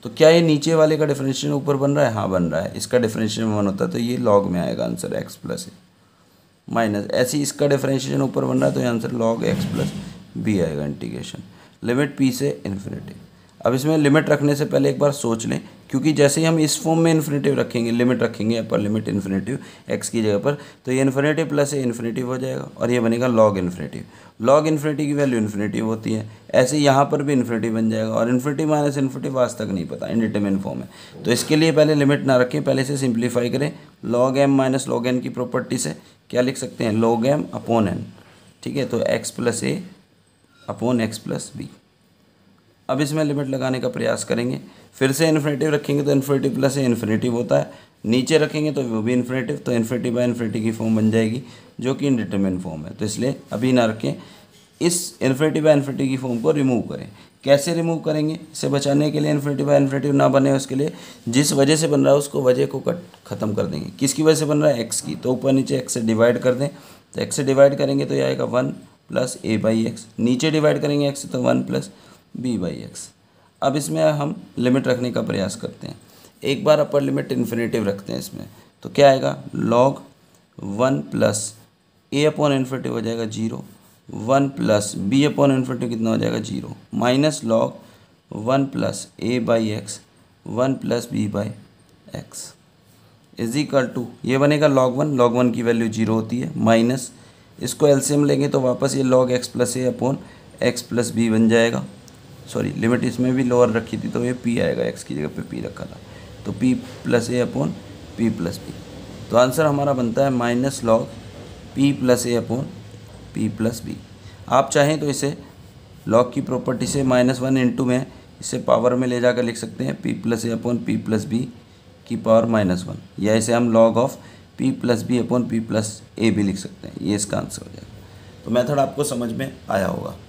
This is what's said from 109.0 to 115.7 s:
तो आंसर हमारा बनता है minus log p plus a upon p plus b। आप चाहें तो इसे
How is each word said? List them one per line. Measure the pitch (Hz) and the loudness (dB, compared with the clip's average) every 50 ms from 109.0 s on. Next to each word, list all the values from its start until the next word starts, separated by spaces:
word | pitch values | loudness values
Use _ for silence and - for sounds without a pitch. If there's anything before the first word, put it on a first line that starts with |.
| - - - - - - | -18 -18 -16 -18 -10 0
तो | - | 4
आंसर | 113 127 131 139 147 160 | 4 4 4 4 2 2
हमारा | 151 143 143 139 143 139 | 2 2 0 0 0 0
बनता | 127 123 117 110 123 139 | 0 0 -2 0 0 0
है | 139 131 | 2 2
minus | 123 120 120 120 123 127 139 135 - 120 | 0 0 0 0 0 0 -2 -4 -4 2
log | 113 113 113 - - - - - - - - - - - - - - - | 2 2 2 2 -2 -10 -16 -18 -18 -18 -18 -18 -18 -18 -20 -20 -12 -2
p | - 135 143 139 | 2 2 2 2
plus | - 131 127 123 117 - | 2 4 2 4 4 2
a | 120 120 117 | -2 -2 -2
upon | 110 110 110 123 147 - - - - - - - - - - - - - - | -2 -2 -4 -4 -4 -8 -10 -16 -18 -18 -20 -20 -20 -20 -20 -20 -20 -12 -6
p | 107 107 107 107 | -4 -4 -4 -2
plus | - 110 113 113 - - | -2 -2 -2 -2 -4 -10
b। | - - - - - - - - - - - - - | -12 -12 -12 -14 -20 -20 -20 -20 -20 -20 -20 -6 0
आप | - 127 139 135 | 2 2 2 4
चाहें | - 151 143 143 156 151 | 2 2 2 2 2 0
तो | 151 | -2
इसे | 147 139 139 - 139 156 - - - - - - - | -4 -4 -2 -4 -4 -6 -6 -14 -20 -20 -20 -20 -20